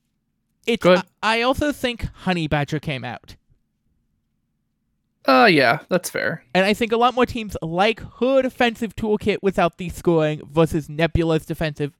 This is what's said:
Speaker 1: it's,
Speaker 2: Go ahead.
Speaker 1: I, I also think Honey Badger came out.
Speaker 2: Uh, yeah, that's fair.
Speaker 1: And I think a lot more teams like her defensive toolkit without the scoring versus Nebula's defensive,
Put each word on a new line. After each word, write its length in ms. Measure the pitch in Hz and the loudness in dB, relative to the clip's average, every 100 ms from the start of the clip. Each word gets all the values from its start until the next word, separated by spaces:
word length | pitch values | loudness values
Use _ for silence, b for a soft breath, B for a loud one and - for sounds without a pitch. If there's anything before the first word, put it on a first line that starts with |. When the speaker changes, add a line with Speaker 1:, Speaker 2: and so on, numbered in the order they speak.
| _ _ _ _ _ _ - | _ _ _ _ _ _ -4
Speaker 1:
it's, 160 | 156 | 0
Speaker 2:
Go 100 | 170 | 4
ahead. 100 | 180 - - | 4 2 -6
Speaker 1:
I, 180 | 208 226 | -2 0
I 20 | |
also 300 | 240 269 302 | 0 -2 -2
think 320 | - 254 240 | -4 -6 -6
Honey 440 | - - - 180 156 | -10 -8 -4 -2 -2
Badger 320 | 147 143 156 | -2 -2 -6
came 240 | - 131 | -6 -8
out. 320 | 120 107 - - _ _ _ _ _ _ _ _ _ _ _ _ _ _ _ _ _ _ - | -8 -12 -16 -20 _ _ _ _ _ _ _ _ _ _ _ _ _ _ _ _ _ _ 2
Speaker 2:
Uh, 180 | 262 | 4
yeah, 360 | 240 156 123 131 - | 6 6 4 2 0
that's 180 | 185 - | -2 -2
fair. 340 | - - 160 _ | -6 -4 -6 _
Speaker 1:
And 100 | 180 | 0
I 80 | 190 | 0
think 180 | 214 233 | 0 -2
a 60 | 226 | 2
lot 160 | 240 | 0
more 140 | 247 240 | 2 -2
teams 280 | 247 220 190 | -2 -10 -10
like 400 | 160 170 208 226 - - | -6 0 0 -2 -8 -4
her 220 | 247 269 | 0 2
defensive 560 | 262 - 240 226 220 - | 0 0 -2 -2 -8 -6
toolkit 420 | 220 208 - 190 | -2 -2 0 -2
without 340 | 196 185 175 - | -2 0 -2 -2
the 140 | 175 | -14
scoring 500 | - - 165 151 151 - | -6 0 2 2 -2 -4
versus 380 | 143 160 170 143 | 2 2 0 -6
Nebula's 560 | 147 165 165 165 160 | -2 0 0 0 0
defensive, 480 | - 165 160 147 147 - | -2 -6 -6 -6 -8 -6